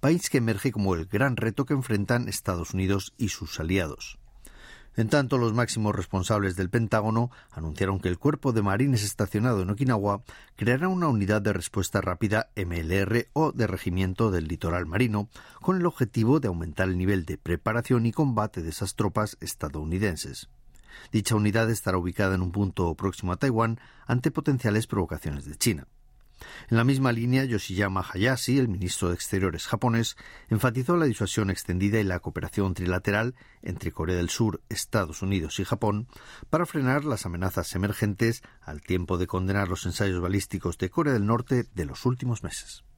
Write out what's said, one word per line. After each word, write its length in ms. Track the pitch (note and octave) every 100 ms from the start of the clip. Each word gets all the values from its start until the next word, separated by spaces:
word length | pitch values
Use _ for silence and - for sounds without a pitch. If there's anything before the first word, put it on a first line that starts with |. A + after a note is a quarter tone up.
país 280 | C#3+ F3 -
que 100 | C#3
emerge 340 | A2+ G2+ -
como 220 | G#2+ G2
el 120 | F2 E2
gran 300 | G#2 C3+ A#2+
reto 280 | A2+ G2+
que 100 | C3+
enfrentan 540 | C#3+ B2+ G#2 G2+ B2 G#2
Estados 460 | F#2 - F2 F2
Unidos 400 | F#2+ F#2+ G2 - _
y 100 | G2+
sus 320 | - E2 -
aliados. 580 | D#2+ F#2+ D#2+ C#2+ - - - - - - - - - -
En 140 | A2
tanto, 280 | D3+ C3 C3+
los 140 | A#2
máximos 420 | A2 A#2 - G#2+
responsables 640 | G2 F2+ G2 F2 G#2+ G2 F2+
del 140 | F#2
Pentágono 600 | A#2 A2 A2+ G#2+ A2 B2 - -
anunciaron 480 | - D#2+ D#2 F#2+ F#2+
que 80 | F2+
el 100 | F2+
Cuerpo 340 | C#3+ D3 C#3
de 100 | A2+
Marines 420 | G2+ G2+ C#3 A#2+
estacionado 580 | G#2 - G2+ G#2 B2 G#2+
en 80 | F#2
Okinawa 520 | G#2 C3 A2+ G2+ G2+ - - - -
creará 320 | - C3 F#3
una 180 | F#3 E3
unidad 340 | A2+ F#2+ G#2+
de 120 | G#2
respuesta 480 | F#2+ - - F#2 G2+
rápida 500 | F#2 F2+ G#2+ G#2+ - -
M 240 | F2+ E2+
L 180 | E2 F#2+
R 300 | F#2+ A#2 -
o 200 | - D#3
de 140 | - A2
regimiento 640 | F#2+ - F2+ F#2+ F#2 A2+
del 160 | F2+ D#2+
litoral 380 | E2 E2+ F2 E2
marino, 420 | F2+ B2 G#2 G#2 - - -
con 160 | - F#3
el 100 | F3
objetivo 540 | - A2+ - A2 D3
de 80 | A2+
aumentar 400 | F2 E2 D2+ F#2+
el 100 | F2+
nivel 280 | F#2 G2 E2+
de 120 | D#2
preparación 680 | - E2+ - A2+ - B2 A2+
y 60 |
combate 500 | G#2+ D3 A2 G#2+ -
de 80 | E2
esas 260 | - F#2+ -
tropas 400 | G#2 A2 G#2+ -
estadounidenses. 1080 | D#2+ - D#2 D2 D#2 F#2 G#2 D#2+ - - - - - - - - -
Dicha 240 | A2+ G2+ A2
unidad 340 | G#2 G#2+ A2+
estará 280 | A2+ - F#2
ubicada 360 | F2+ F2 G2
en 80 | F#2
un 80 | F2+
punto 420 | F#2+ G2+ - E2+ D#2
próximo 360 | G2 - F#2
a 40 | F2+
Taiwán 420 | C#3 A2+ A2+ A#2 - - -
ante 260 | B2 D3+
potenciales 560 | - D3+ C3 A2+ G#2 A2
provocaciones 560 | G#2 E2+ D#2+ D#2+ C#2+
de 100 | C#2+
China. 320 | D#2 B2+ D#2+ - - - - - - - - -
En 60 | A#2
la 80 |
misma 260 | A#2+ C3+ C3
línea, 340 | A#2 A#2+ C3
Yoshiyama 600 | C3+ A2 - F#2+ G2+ F#2+ F2+
Hayashi, 460 | F#2 A2+ B2+ - C3+
el 100 | B2
ministro 400 | F#2 F2+ - F#2
de 80 | F2+
Exteriores 500 | - G2 F#2 E2 -
japonés, 500 | A2 B2 A#2 A2+ - - - -
enfatizó 480 | A2 B2+ A#2 B2+ F3
la 100 | D3+
disuasión 440 | A2 G2+ - G2
extendida 480 | F2+ - F2+ G2+ A2
y 60 |
la 160 | G2+ F2+
cooperación 540 | - - F2 - G2
trilateral 600 | E2+ F#2 F2+ - G#2 A#2 B2+ - _
entre 300 | - F2 E2+
Corea 240 | - D#2+ F2+
del 140 | F2
Sur, 320 | - A2+ - -
Estados 520 | - - A2 E2+ D#2+
Unidos 380 | F#2+ G2 D#2+ -
y 60 |
Japón 420 | F#2+ - G#2+ G#2 A#2 - - - -
para 160 | -
frenar 400 | F3 D#3+ C3 C#3
las 220 | D3+ A2+ -
amenazas 480 | E2+ F#2 F#2+ E2+
emergentes, 720 | F#2 G2+ G#2 G#2+ F#2+ A2+ A2+ - -
al 200 | - D2+
tiempo 360 | - F2+ F2 F2+
de 80 | F2+
condenar 400 | F#2 F#2 G2+ F#2+
los 180 | F2
ensayos 360 | F2+ F2 G2+ F2+
balísticos 580 | F2+ G2 - F#2 F2 E2+
de 120 | F#2
Corea 220 | - D3+
del 140 | B2 G2+
Norte 400 | A#2 - B2+ A#2
de 100 | -
los 220 | D2+ - B2
últimos 380 | B2+ B2 A2+
meses. 400 | - - - - -